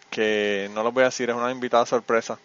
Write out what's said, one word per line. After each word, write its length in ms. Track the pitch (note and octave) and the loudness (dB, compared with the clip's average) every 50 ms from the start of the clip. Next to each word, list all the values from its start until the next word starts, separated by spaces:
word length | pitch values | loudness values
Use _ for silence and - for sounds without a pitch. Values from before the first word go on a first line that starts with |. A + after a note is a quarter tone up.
| _ - | _ -10
que 600 | - A#2 A2 G#2+ G#2+ G#2 G#2 G#2 G2+ G2 G2 G2+ G#2 | -4 -2 0 0 2 0 0 0 -2 -2 -4 -6 -4
no 100 | G#2+ A2 | -2 -2
lo 80 | A#2 | 0
voy 120 | A#2+ C3 B2+ | 2 4 2
a 20 | |
decir, 220 | B2+ - - B2 A#2 | 2 2 -2 -4 -2
es 60 | A#2 | -2
una 160 | A#2+ A#2+ B2 | -2 -2 -4
invitada 340 | C3 B2+ B2 A#2+ A#2+ A#2 A#2+ | -4 -4 -4 2 2 2 2
sorpresa, 520 | - C3 A#2 - - A#2 A2+ - - A2+ - | 4 0 -2 0 2 0 0 0 -2 -10 -12